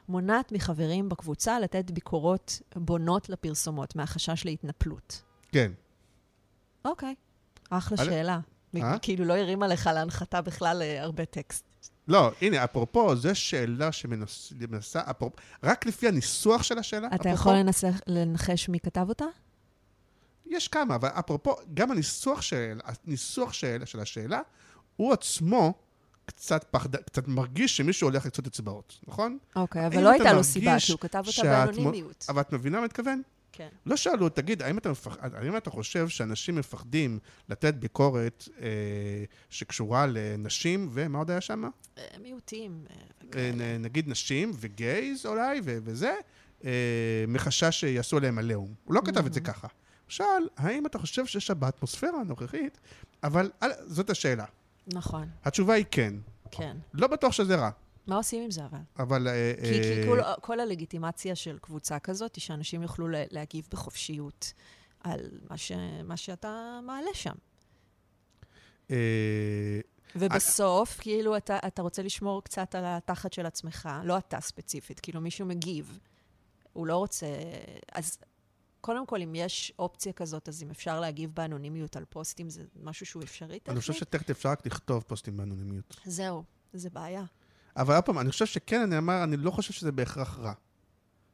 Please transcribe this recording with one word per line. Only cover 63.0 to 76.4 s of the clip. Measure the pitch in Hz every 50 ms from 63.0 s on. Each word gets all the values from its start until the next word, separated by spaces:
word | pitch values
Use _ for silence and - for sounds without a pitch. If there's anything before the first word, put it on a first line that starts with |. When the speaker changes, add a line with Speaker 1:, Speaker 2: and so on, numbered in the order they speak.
| 165 165
Speaker 1:
לה-, | 165 151 147 -
להגיב | - 151 151 151 - 156 156 -
בחופשיות | - 185 131 - - - - - 156 147 147 143 - _ - - - _ - - - - _ _ _ _ -
על | - - - - - - - - -
מה | - 151
ש-, | - - 180 180 180 175 156 160 160
מה | 175 170 165
שאתה | - - 180 175 - 214 214 226 226 233 240 240 240
מעלה | 247 262 269 302 381 392
שם. | - - - - - - _ _ _ _ _ _ _ _ _ _ _ _ _ _ _ _ _ _ _ - - _ - - - _ _ _ -
Speaker 2:
אה, | 135 123 117 113 113 110 107 107 107 107 104 104 104 104 104 104 104 104 - - _ _ _ - -
Speaker 1:
ובסוף, | 180 185 196 - 185 - - - - 202 190 180 190 226 240 - -
Speaker 2:
אה, | -
Speaker 1:
כאילו, | 220 214 220 220 214 214 208
אתה, | - - 202 196 - 185
אתה | - -
רוצה | 180 175 - - 190
לשמור | 196 - - 208 202 196 196 -
קצת | - - - 185 185 -
על | 185 180 175
התחת | 175 170 - - 180 175 - 185 -
של | - 170
עצמך, | 165 - - - 165 160 - - 160 143 143 170
לא | 170 180 190
אתה | 180 - - 127
ספציפית, | - - - - - - - 143 - - - -
כאילו, | - - - 160
מישהו | 160 175 170 - 196
מגיב, | 185 180 175 160 175 180 151 151 156 - 196 - _ _ _ _ _ _ _